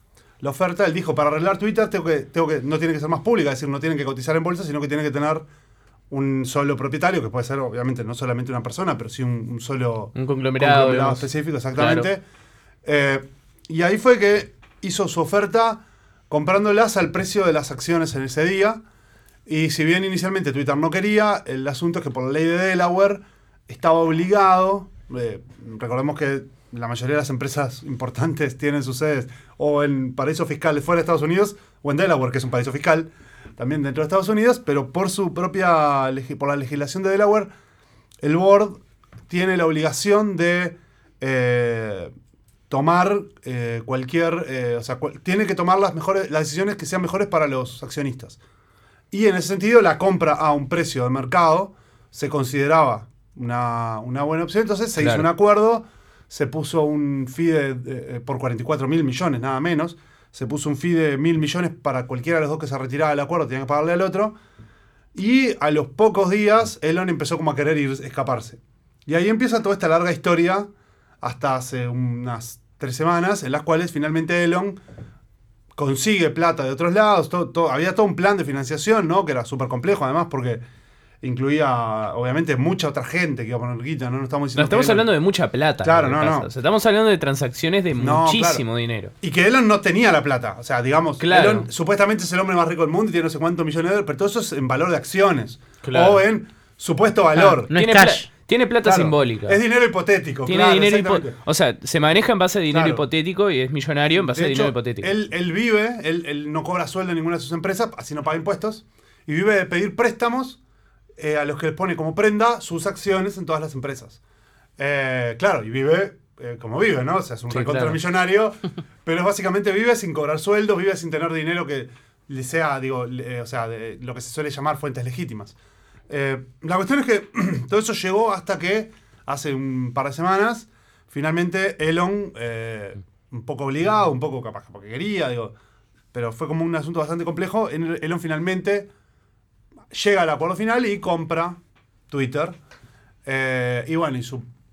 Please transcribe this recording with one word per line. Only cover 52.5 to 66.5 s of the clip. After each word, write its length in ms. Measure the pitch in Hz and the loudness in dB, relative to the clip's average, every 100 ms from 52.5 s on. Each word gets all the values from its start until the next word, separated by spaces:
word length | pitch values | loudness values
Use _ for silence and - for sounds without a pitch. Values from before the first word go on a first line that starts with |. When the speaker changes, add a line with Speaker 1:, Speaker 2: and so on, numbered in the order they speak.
| 139 139 160 139 107 - _ _ - | 0 4 4 4 0 -8 _ _ -10
Speaker 1:
una, 640 | 120 120 120 117 117 110 | -6 -2 -2 -2 -4 -6
una 240 | 123 131 | -6 -4
buena 220 | 147 160 170 | -2 -2 0
opción. 160 | 196 | 0
Entonces 280 | 214 196 233 | 0 -2 -2
se 120 | 170 | 0
hizo 60 | 123 | 2
Speaker 2:
Claro. 100 | 117 | 2
Speaker 1:
un 40 | 165 | 2
acuerdo, 560 | 170 208 208 220 226 - - - _ _ | 4 6 6 4 2 -4 -20 -20 _ _
se 180 | - 131 | -4 -4
puso 360 | 156 156 165 | -4 -2 0
un 440 | 151 151 143 139 127 | 2 0 0 -2 -4
fee 200 | 131 170 | -2 2
de, 260 | 156 135 | 2 0
de, 420 | 127 127 131 135 123 | -4 -8 -10 -10 -10
eh, 40 | |
por 180 | 123 123 | -6 -4
cuarenta 240 | 127 117 | -4 -4
y 20 | 120 | -2
cuatro 220 | 147 147 | -2 0
mil 160 | 165 | 0
millones, 380 | 139 127 175 123 | 0 -2 -2 -2
nada 180 | 131 131 | -4 -2
menos, 380 | 170 156 170 - _ _ _ | -2 -2 -2 -8 _ _ _
se 160 | - 120 | -12 -6
puso 220 | 143 151 | -4 -4
un 80 | 131 | -4
fee 160 | 175 | 0
de 240 | 165 156 135 | 2 2 2
mil 220 | 160 160 | 2 2
millones 320 | 147 175 143 - | 0 -2 -4 -4
para 260 | 147 127 123 | -4 -4 -4
cualquiera 300 | 123 156 165 | -6 -2 0
de 60 | |
los 60 | 147 | 0
dos 60 | 151 | -4
que 80 | 143 | -6
se 100 | 135 | -8
retirara 320 | 127 143 156 | -6 -2 0
del 100 | 143 | 0
acuerdo, 280 | 139 170 135 | -2 -2 -2
tenía 160 | 131 | -4
que 40 | 131 | -2
pagarle 240 | 147 160 | 0 0
al 100 | 175 | 0
otro. 340 | 190 185 214 214 _ - - _ _ _ _ | 0 0 -2 -4 _ -20 -20 _ _ _ _
Y 440 | - 202 262 247 - | -4 2 4 2 0
a 120 | 151 | 0
los 160 | 151 147 | 0 -2
pocos 420 | - 214 190 185 | 2 4 4 2
días, 500 | 208 208 | 4 4